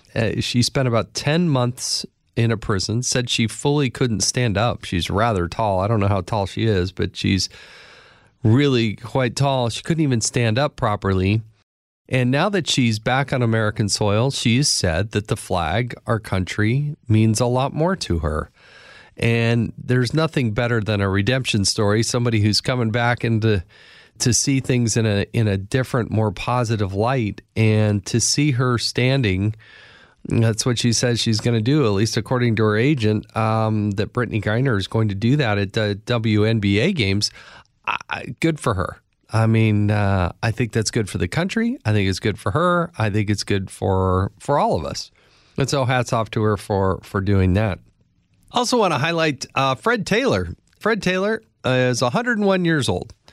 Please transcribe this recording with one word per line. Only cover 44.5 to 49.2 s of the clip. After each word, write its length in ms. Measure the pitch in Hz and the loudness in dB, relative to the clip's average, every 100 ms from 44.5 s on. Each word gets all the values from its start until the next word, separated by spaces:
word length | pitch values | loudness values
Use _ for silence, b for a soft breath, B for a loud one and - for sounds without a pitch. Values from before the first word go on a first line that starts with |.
| 147 | 0
all 180 | 220 101 | 2 -2
of 80 | |
us. 260 | 71 82 - b b b b - | -4 -8 -14 b b b b -4
And 140 | 131 | -2
so 160 | 143 123 | 0 0
hats 260 | 127 117 | 0 0
off 180 | 117 107 | -2 -2
to 100 | 117 | -2
her 160 | 107 104 | 0 0
for, 420 | - 98 95 90 | -2 0 0 -2
for 200 | - 101 | -4 -4
doing 320 | 95 98 92 | 0 2 4
that. 240 | 95 107 90 - _ _ _ _ _ _ | 2 0 -4 -12 _ _ _ _ _ _
Also 260 | 240 247 247 | -2 0 2
wanna 220 | 190 135 | 2 2
highlight, 480 | 160 170 | 0 0